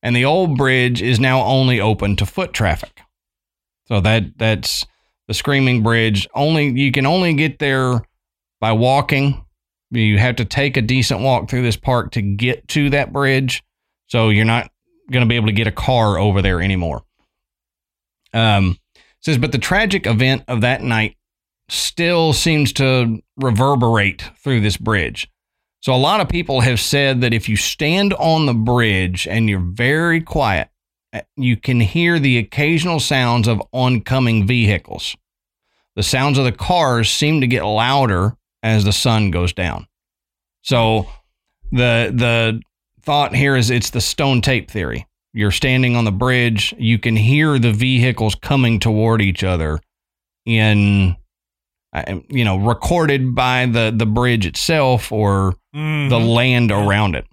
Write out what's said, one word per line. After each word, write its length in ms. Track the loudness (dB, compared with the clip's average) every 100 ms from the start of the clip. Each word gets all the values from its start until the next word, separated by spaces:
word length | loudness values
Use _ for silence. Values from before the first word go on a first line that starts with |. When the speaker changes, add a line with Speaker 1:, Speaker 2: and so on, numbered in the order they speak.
Speaker 1:
And 120 | 0 0
the 80 |
old 320 | 2 2 0 0
bridge 420 | 2 2 0 0
is 180 | 0 0
now 220 | 2 0
only 360 | 2 2 2 2
open 360 | 0 0 -2 -2
to 100 | -2
foot 260 | -4 -6
traffic. 480 | -2 -2 -2 -6 -18 _ _ _ _ _ _ _ _ _
So 140 | -2
that, 360 | 2 0 -2 -4
that's 480 | -2 -2 -4 -8 -10 _ _ _ -10
the 60 |
Screaming 480 | -6 -2 0 2 2
Bridge. 460 | 2 2 2 0 -2
Only, 340 | -2 0 0 0
you 200 | 0 0
can 140 | 0 0
only 280 | 0 0
get 240 | 0 -2 -2
there 420 | -2 0 0 -2 -6 _ _ _ _ _
by 120 | -2
walking. 720 | 2 2 2 0 0 0 -4 -10 _ _ _ _
You 280 | 0 2 4
have 180 | 2 0
to 80 |
take 320 | -4 -2 -2 -2
a 60 |
decent 380 | 0 0 0 -2
walk 280 | 0 -2 -2
through 140 | -2
this 140 | -2 -2
park 360 | -2 -2 -2
to 100 | -4
get 460 | -4 -2 -2 -2 -4
to 220 | -2 0
that 220 | 0 -2
bridge. 500 | -2 0 0 -2 -6 _ _ _ _ _
So 220 | 0 2
you're 140 | 4
not 260 | 2 0 -4 _ _ _ _
gonna 160 | 0 2
be 100 | 2
able 100 | 0
to 40 |
get 140 | 0 -2
a 60 |
car 460 | -2 -2 2 2 2
over 220 | 2 2
there 180 | 0 0
anymore. 420 | 0 -2 -2 -6 -12 _ _ _ _ _ _ _ _ _ _ _ _
Um, 460 | 0 2 4 2 -2 _
it 80 | _ _ _
says, 160 | -2 0
"But 140 | 0
the 60 | -2
tragic 480 | -2 0 0 0 0
event 380 | 2 2 0 -2
of 140 | -2
that 200 | 0 0
night 340 | -2 -2 -2 -6 _ _ _ _ _
still 640 | -6 -6 -2 0 2 2
seems 400 | 0 0 0 0
to 480 | 0 0 2 0 -4 _ -6
reverberate 920 | -2 2 2 2 2 2 0 -2 -18 _
through 220 | -2 0
this 160 | 0 -2
bridge." 520 | -2 -2 -2 -8 -14 _ _ _ _ _
So 100 | -2
a 40 | 0
lot 240 | 2 0
of 80 | -2
people 320 | -4 -2 0
have 180 | 0 0
said 400 | 0 0 0 0
that 120 | 0
if 140 | -2 -2
you 80 | -4
stand 580 | -4 -4 -2 0 0
on 320 | 0 0 2 2
the 80 |
bridge 720 | 0 0 2 2 0 -2 -4 -4
and 220 | -2 0
you're 80 | 0
very 640 | -4 -2 -2 0 0 -2
quiet, 480 | -2 -2 0 -2 -4 _ _ _ _
uh, 100 | -16 -14 -4
you 200 | -2 -2
can 240 | 0 0
hear 380 | 0 0 0 2
the 180 | 2 0
occasional 600 | -2 -2 0 0 0 -4
sounds 480 | -2 0 0 0 0
of 120 | -2 -4
oncoming 760 | -2 0 0 -2 -2 0 0 0
vehicles. 720 | 2 2 0 -4 -12 -12 -12 _ _ _ _ _ _ _ -6
The 80 |
sounds 340 | -2 0 0 2
of 60 |
the 80 | 0
cars 580 | -2 -2 0 2 2 0
seem 300 | 0 0 2
to 60 | 2
get 160 | 0
louder 720 | -2 0 0 2 2 2 0 -2 _ _
as 220 | 0 2
the 80 | 2
sun 380 | 0 0 0 0
goes 200 | 0 -4
down. 360 | -4 -6 -6 -14 _ _ _ _ _ _ _
So 460 | -2 0 2 0 -4 -14 _ _ _ _ -6
the, 400 | 0 2 0 0
the 460 | -2 0 0 0 -4 -10 _ _ _
thought 320 | -2 -2 0
here 220 | 0 2 2
is 120 | 2
it's 220 | 0 -2
the 100 | -4
stone 400 | -4 -2 0 0
tape 300 | 0 -2 -4
theory. 360 | -8 -6 -8 -12 _ _
You're 160 | -2 -2
standing 460 | 0 0 2 2 0
on 80 |
the 80 | 0
bridge. 600 | 0 0 0 0 0 -4 -2
You 200 | 0 0
can 160 | 0 2
hear 420 | 2 2 2 2
the 140 | 2
vehicles 640 | 2 0 2 2 0 -2 -4
coming 420 | -2 0 2 0
toward 420 | 0 0 2 2
each 220 | 0 0
other 380 | -2 -2 -2 -4 _ _ _ _ _ _ -2
in, 720 | 2 4 4 4 4 2 -2 _ _ _ _ _ _ _
uh, 280 | -10 -8 -10 -4
you 160 | 0
know, 120 | 0 2
recorded 800 | 0 0 0 0 2 0 0
by 320 | 0 0 0 0
the, 260 | 0 0
the 120 | 0 0
bridge 400 | 2 2 0 -2
itself 640 | -4 -2 0 2 0 -2
or 460 | -2 0 2 0 -2 _
Speaker 2:
Mm-hmm. 360 | -8 -4 -2 0
Speaker 1:
the 100 | 2
land 480 | 2 2 2 2 2
Speaker 2:
Yeah. 180 | 2 2
Speaker 1:
around 280 | 2 0 -2
it. 100 | -8